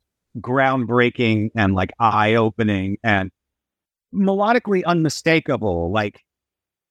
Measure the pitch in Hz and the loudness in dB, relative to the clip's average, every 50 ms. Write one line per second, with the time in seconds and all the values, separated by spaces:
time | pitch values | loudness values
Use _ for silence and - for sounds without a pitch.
0 | _ _ _ _ _ _ - 117 - 123 127 139 135 131 131 131 117 107 120 123 | _ _ _ _ _ _ -16 -14 -8 -4 0 0 2 2 0 0 -2 0 2 2
1 | 120 123 - - 120 113 110 107 107 113 - 113 101 98 98 92 95 - - - | 2 2 2 0 0 2 2 0 -2 -2 -2 0 0 0 2 0 -2 -4 -2 0
2 | 117 110 101 107 107 107 113 117 110 110 - - 110 107 101 95 95 98 101 - | 0 2 4 4 2 2 2 2 2 0 0 -2 -2 0 0 -2 -2 -4 -6 -4
3 | - 113 101 95 95 92 _ _ _ _ _ _ _ _ _ _ _ _ _ _ | -2 -2 -2 -2 -2 -6 _ _ _ _ _ _ _ _ _ _ _ _ _ _
4 | _ _ - 196 196 196 196 202 202 220 240 240 - 208 196 185 - 170 175 165 | _ _ -4 -2 0 0 0 0 0 0 0 0 0 0 -2 -2 0 0 0 2
5 | 160 143 - - - 160 165 156 - 151 131 104 107 98 85 85 85 85 101 110 | 0 0 -2 -2 0 2 2 2 2 -2 -4 -2 -2 -2 -2 -2 -2 -2 -2 -2
6 | 104 101 - _ _ _ _ _ _ _ _ _ _ _ _ _ _ _ | -2 -4 -8 _ _ _ _ _ _ _ _ _ _ _ _ _ _ _